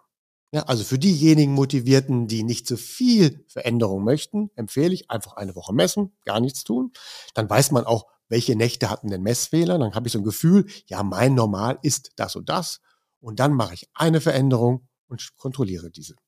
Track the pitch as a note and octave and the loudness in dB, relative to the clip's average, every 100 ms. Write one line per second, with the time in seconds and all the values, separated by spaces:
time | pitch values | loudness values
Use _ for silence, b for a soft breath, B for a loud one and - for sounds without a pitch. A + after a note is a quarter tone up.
0 | _ _ _ _ _ D3+ D3 A#2+ G2 C3 | _ _ _ _ _ -6 -2 -2 0 0
1 | F#3 D#3+ D#3 D#3 C#3+ C#3 C3+ C#3 A#2+ C3+ | 2 4 6 6 4 2 0 0 4 4
2 | C3+ B2 A2+ A2+ A2+ A2+ - A#2+ - - | 4 -2 -2 -2 -2 -4 -4 -8 -8 -2
3 | B3+ A#3 D#3+ - _ - B2 A#2 A2 G2 | 4 6 4 2 _ -8 -2 0 0 0
4 | G#2 D3+ - G#3 G#3 - G#2+ - E3+ F#3 | 0 -2 -4 -6 -6 -8 -6 -2 0 -2
5 | - A2+ - - G2 F#2 - A2+ F3+ G#3 | -6 -10 -10 -12 -12 -10 -4 0 0 0
6 | G3 _ - G#2+ B2+ - - A#3 C4 B | -6 _ -4 -2 -2 -4 -6 -4 -4 B
7 | B B B - A2 G#2+ C#3 C3 A2+ A2+ | B B B -6 0 2 2 2 0 -2
8 | - _ - A2+ A#2+ A2 A#2+ - A2 G#2 | -4 _ -4 -2 0 0 0 -2 -4 -4
9 | G#2+ F#2+ G2 A#2+ - D#3+ F3 F3+ A2+ A2 | -6 -4 -2 -2 -2 0 2 0 -2 -4
10 | B2 A2+ G#2 - D#3+ G3 - B - F#2+ | -4 -4 -4 0 4 6 4 B -10 -6
11 | G2+ F2+ C3 C3 A2 F#2+ A2+ C3+ D3+ - | -4 2 2 4 2 0 -4 -2 -4 -4
12 | - - G#2 - - E3 E3 - _ _ | -6 -8 -8 -8 -6 -4 -6 -12 _ _
13 | _ _ A#2 G#2+ C#3 C#3 G#2 F2 - - | _ _ -10 0 2 2 -2 -6 -12 -2
14 | D#3+ D#3+ - C3+ C3+ B2 A#2+ B2+ _ _ | 2 2 2 2 2 4 2 0 _ _
15 | - A#2+ - _ C3+ C3+ G#2+ F2+ E2 D#2+ | -16 -16 -16 _ -8 -4 -4 -6 -12 -18
16 | D2+ D#2 | -20 -20